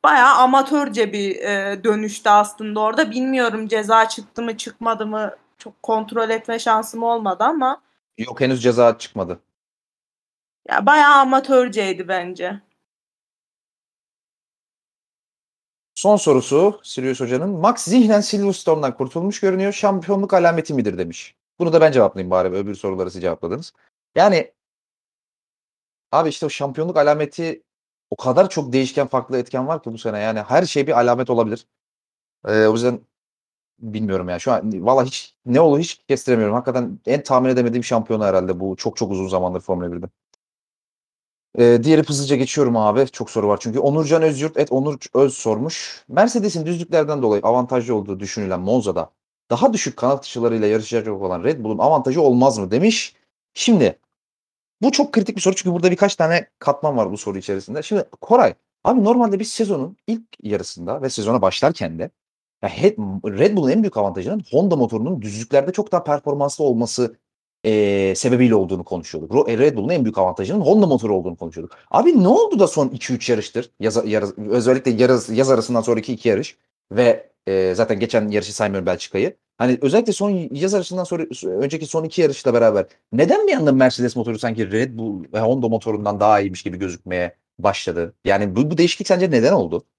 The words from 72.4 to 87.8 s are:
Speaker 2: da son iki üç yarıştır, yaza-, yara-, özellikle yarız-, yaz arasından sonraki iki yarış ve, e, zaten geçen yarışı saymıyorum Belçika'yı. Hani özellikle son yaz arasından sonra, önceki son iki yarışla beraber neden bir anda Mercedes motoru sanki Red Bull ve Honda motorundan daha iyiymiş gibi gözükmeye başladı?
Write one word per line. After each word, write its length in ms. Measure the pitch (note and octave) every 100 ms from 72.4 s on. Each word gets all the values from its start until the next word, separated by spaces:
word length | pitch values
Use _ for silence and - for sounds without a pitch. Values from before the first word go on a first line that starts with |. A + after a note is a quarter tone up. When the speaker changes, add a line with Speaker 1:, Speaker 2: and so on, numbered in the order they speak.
| A4 D4+
Speaker 2:
da 80 | F#3
son 220 | - C3+
iki 240 | - -
üç 180 | B2+ -
yarıştır, 400 | A2+ G#2 A2+ - _
yaza-, 260 | G#2+ A2 G#2+
yara-, 440 | G#2+ G2+ G2 G#2+
özellikle 400 | A#2+ A#2 C3 C3
yarız-, 400 | A2+ B2 B2+ G#2 A2
yaz 140 | C3+
arasından 300 | B2+ A2 A#2+
sonraki 320 | A2+ A2+ G#2+
iki 160 | A#2 A#2
yarış 280 | G2 E2 - _ _ _
ve, 380 | G2+ B2 A2+ - _ -
e, 280 | F#2+ F#2
zaten 260 | F2+ A2 G#2
geçen 280 | A2+ A#2 G#2+
yarışı 260 | G#2 G2
saymıyorum 320 | G2+ G#2 G2 F2+
Belçika'yı. 500 | F2+ - F#2+ C#3+ - _ _
Hani 200 | B2+ B2
özellikle 300 | C#3 F#3+ A#3+
son 180 | F#3+ G3+ F#3+ D#3+
yaz 240 | C#3 F#3
arasından 300 | G3+ F3 F3+
sonra, 180 | F3 E3+ D#3+ B2
önceki 420 | F#2 F#2 C#3 D#3 D#3
son 180 | -
iki 180 | D#3+ -
yarışla 320 | D#3 C3+ C3
beraber 320 | A#2+ A2+ G#2 F#2 _ _
neden 340 | A2+ E3 G4 G#4
bir 60 |
anda 200 | C#4 D3+
Mercedes 440 | C3 C3 - B2 A#2+
motoru 220 | A2+ A2
sanki 340 | A#2+ A2+ G2
Red 260 | G#2+ C3 A2+
Bull 260 | A2+ G2 D2+
ve 80 | G#2+
Honda 280 | A2 C3 A#2+
motorundan 520 | A2 A2+ G#2+ G#2 G#2
daha 200 | G#2 G#2+
iyiymiş 220 | G2+ F#2
gibi 160 | G2+ F2+
gözükmeye 580 | F#2+ F2 - F2+ F2 _ _ _
başladı? 560 | G2+ G2